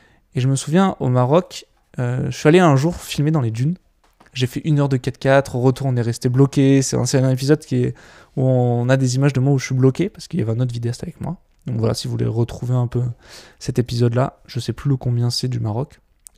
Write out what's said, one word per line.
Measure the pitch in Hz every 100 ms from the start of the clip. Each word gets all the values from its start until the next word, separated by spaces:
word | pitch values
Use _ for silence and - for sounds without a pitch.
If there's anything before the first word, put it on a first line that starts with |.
| _ _ _
Et | 131
je | 127
me | 135
souviens, | - 170 190 -
au | 135
Maroc, | 123 123 160 180 - - _ _ -
euh, | 123 127 135
je | 123
suis | 156
allé | 180
un | 175 135
jour | 160 175
filmer | - - 147
dans | 160
les | 117
dunes. | 110 139 180 _ _ _ _ _
J'ai | 127 127
fait | -
une | 160 147
heure | 135
de | 131
quatre | 127 -
quatre, | 135 139 135
au | 127
retour | 127 127 135
on |
est | 123
resté | 117 117 127
bloqué. | 123 139 - 135 139
C'est | 131 123
un, | 127
c'est | 135
un | 131
épisode | 131 135 151
qui | - 127
est, | 123 123 - - _ -
où |
on | 131 127 123 120 123
a | 135
des | 127
images | 127 143
de | 131
moi | 135
où | 139
je | -
suis | 131
bloqué, | 131 131 180
parce | - -
qu'il | 170
y |
avait | 110
un | 113
autre | 127
vidéaste | 120 117 120
avec | 175 -
moi. | - 175 _ _ -
Donc | 117
voilà, | 113
si | 120 127
vous |
voulez | 120 117
retrouver | 113 117 - 123
un | 123 123
peu | 120 123 - - - - -
cet | - 127
épisode-là, | 117 120 120 117 135 - -
je | 120
sais | -
plus | 113 143
le | 131
combien | 123 120 120
c'est | - 127
du | 123
Maroc. | 113 107 143 _ _ _ -